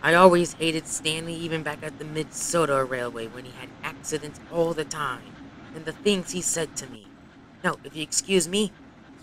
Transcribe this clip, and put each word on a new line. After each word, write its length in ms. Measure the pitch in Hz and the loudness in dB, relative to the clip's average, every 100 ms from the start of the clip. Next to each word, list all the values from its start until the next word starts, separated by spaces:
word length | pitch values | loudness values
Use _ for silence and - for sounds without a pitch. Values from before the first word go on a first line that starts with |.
I 120 | 147 | 6
always 400 | 170 185 175 170 | 10 10 10 2
hated 340 | - 165 160 160 | 0 -2 -2 -4
Stanley 460 | - 160 160 165 165 | -6 -4 -4 -6 -8
even 280 | 165 160 | -4 -4
back 160 | 156 147 | -4 -8
at 160 | 156 143 | -10 -10
the 60 | 151 | -8
Mid-Sodor 800 | 156 156 - - 170 151 135 131 | -6 -6 -6 -2 2 4 2 0
Railway 420 | 127 123 117 113 | -2 -6 -6 -10
when 160 | 123 | -12
he 80 | 127 127 | -16 -14
had 80 | 127 - | -16 -10
accidents 560 | 147 139 - 151 151 - - | -12 -10 -6 -6 -6 -14 -8
all 200 | 165 165 | 0 0
the 120 | 160 147 | 0 -4
time, 500 | 160 143 120 - - - - - 156 | -4 -4 -4 -10 -18 -18 -18 -16 -10
and 80 | |
the 80 | 160 | -10
things 400 | 156 196 196 170 | -2 2 2 0
he 100 | 180 | -4
said 360 | 165 - 156 - | -2 -2 -2 -6
to 100 | 135 | -12
me. 200 | 113 98 - - - - - | -16 -18 -20 -20 -20 -20 -4
Now, 140 | 180 151 | -4 -4
if 100 | 139 | -8
you 100 | 156 | -10
excuse 440 | 151 - - 190 160 | -2 -2 4 2 4
me, 240 | 196 208 - - - - - | 0 0 -2 -20 -20 -20 -18